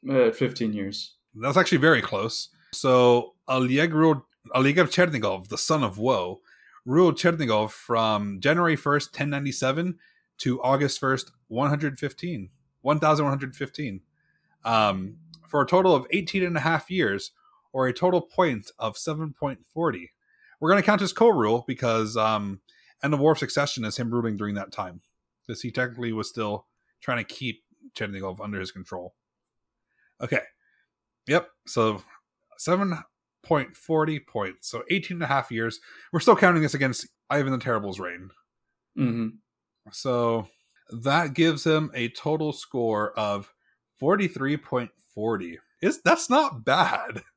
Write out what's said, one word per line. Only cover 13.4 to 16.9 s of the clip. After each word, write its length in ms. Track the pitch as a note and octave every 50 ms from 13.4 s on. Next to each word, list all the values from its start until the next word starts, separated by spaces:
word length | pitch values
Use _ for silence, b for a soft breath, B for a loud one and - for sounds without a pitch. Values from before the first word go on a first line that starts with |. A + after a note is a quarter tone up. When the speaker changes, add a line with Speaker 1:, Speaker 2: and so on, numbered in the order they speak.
| C3+ C3 C3
Speaker 2:
fifteen, 460 | - C#3+ C3 _ - D3+ B2 G2 F#2 _ _ _ _ _ _ _ _ _ _ _ _ _
um, 520 | A2+ A#2 A2 G#2+ G#2 G2 F#2+ F#2 G2 A2 - - - - - _ _
for 140 | - D3
a 40 | C#3
total 280 | - - F#3 F#3+ F#3 E3
of 120 | C3+ C3+ -
eighteen 340 | - F#3 F3+ - - G3 F#3
and 120 | F3 E3+
a 40 | D#3
half 300 | C3+ E3 E3 D3+ - -